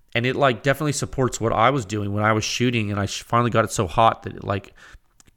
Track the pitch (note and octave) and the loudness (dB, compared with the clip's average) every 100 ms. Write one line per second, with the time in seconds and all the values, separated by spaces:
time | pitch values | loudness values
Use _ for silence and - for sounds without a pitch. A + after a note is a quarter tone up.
0 | _ A#2+ B2 A#2+ C#3 A2 C#3 C3+ D3+ C#3 | _ -2 -2 2 0 2 0 0 0 -2
1 | - - B2+ - A2+ F#2+ A#2+ C#3 F#2+ G#2 | -4 0 -2 0 0 4 4 2 -2 -4
2 | G2+ G#2 G#2+ G#2+ - - B2 A#2 G#2 G2+ | -4 0 2 2 0 -2 0 0 -2 -2
3 | G2 - - A#2 A#2+ A2 G#2+ - - - | -4 -6 -2 0 2 2 0 0 -2 4
4 | A2+ - - F#2 G2 G2 - - - - | 2 2 -8 -10 -6 -6 -8 -20 -20 -20
5 | _ _ - | _ _ -20